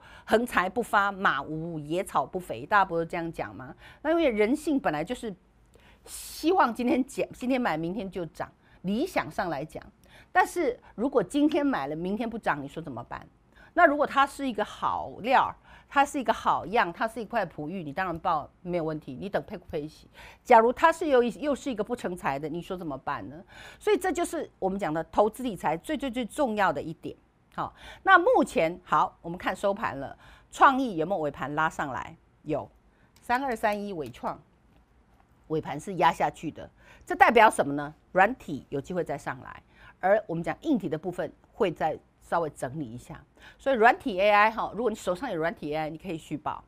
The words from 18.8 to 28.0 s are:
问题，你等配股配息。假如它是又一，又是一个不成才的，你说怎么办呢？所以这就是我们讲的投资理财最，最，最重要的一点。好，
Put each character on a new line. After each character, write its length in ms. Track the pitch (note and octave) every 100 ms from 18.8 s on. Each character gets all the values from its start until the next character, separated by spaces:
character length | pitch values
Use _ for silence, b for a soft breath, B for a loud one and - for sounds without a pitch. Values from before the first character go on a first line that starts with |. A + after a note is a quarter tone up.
问 160 | D#3 D#3
题， 160 | D3+ C3
你 120 | F#3
等 120 | F3+
配 120 | - G3
股 80 | -
配 180 | E3 D3+
息。 180 | - - B B B
假 140 | - A#3+
如 120 | A3+
它 220 | B3 E4
是 140 | E4 E4
又 160 | B3+
一， 80 | A#3+ -
又 140 | G3
是 160 | F#3+ C#4+
一 40 |
个 80 | G#3+
不 140 | G#3 A#3+
成 180 | G3
才 240 | F3+ D#3+ C#3
的， 80 | D3+
你 140 | E3+
说 160 | E3+ F#3
怎 100 | E3+
么 120 | C3+
办 280 | - C3+ G2
呢？ 120 | D3+ B B B B
所 100 | -
以 60 | G4+
这 160 | F#4
就 140 | D4+ E4+
是 240 | E4 - _
我 100 | F#3+
们 100 | G3
讲 140 | E3+
的 100 | D#3+
投 260 | D#3+ - G#3+
资 120 | -
理 140 | B3+ F3+
财 180 | E3+
最， 220 | E3 - D4+
最， 140 | C#4
最 120 | A#3 A3+
重 280 | - C4+
要 160 | G#3+ F#3+
的 120 | C#3+
一 100 | B2
点。 240 | E3 - - _ _ _
好， 160 | - D3 B B B